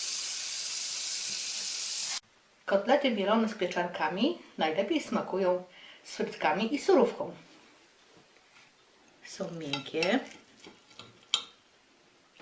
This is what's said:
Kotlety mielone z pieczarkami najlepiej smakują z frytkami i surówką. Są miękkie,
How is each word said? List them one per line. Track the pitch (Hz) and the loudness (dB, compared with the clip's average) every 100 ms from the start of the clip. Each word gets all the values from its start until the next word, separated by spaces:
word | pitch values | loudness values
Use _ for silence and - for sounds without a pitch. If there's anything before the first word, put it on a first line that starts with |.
| - - - - - - - - - - - - - - - - - - - - - - - _ _ _ - | -2 -4 -4 -4 -4 -4 -4 -4 -4 -4 -2 -4 -4 -4 -4 -4 -4 -4 -4 -2 -2 -4 -8 _ _ _ 0
Kotlety | 202 220 285 269 | 2 6 4 4
mielone | 208 190 226 214 | 2 4 4 2
z | |
pieczarkami | - 175 180 175 - 165 180 277 359 - - | 0 -2 0 -2 -2 -4 2 0 0 -8 -2
najlepiej | 156 160 220 320 | 0 0 0 -2
smakują | - 196 - 185 185 180 185 - - - | 0 -2 -2 0 2 2 -2 -18 -20 -20
z | - - | -12 -6
frytkami | - - 156 170 226 | -6 0 0 2 0
i | 285 | 2
surówką. | - 311 - - - - - - - - - _ - - - - _ - - _ _ _ - _ - | 6 8 6 2 -8 -10 -20 -20 -20 -20 -20 _ -20 -20 -20 -20 _ -20 -20 _ _ _ -20 _ -16
Są | - 180 | -8 -8
miękkie, | 165 147 139 - 160 170 262 - - - - - - - - - - - - - - _ _ _ _ _ _ _ - | -6 -6 -6 -4 0 2 2 0 -12 -20 -20 -20 -20 -20 -20 -20 -20 -4 -4 -4 -18 _ _ _ _ _ _ _ -20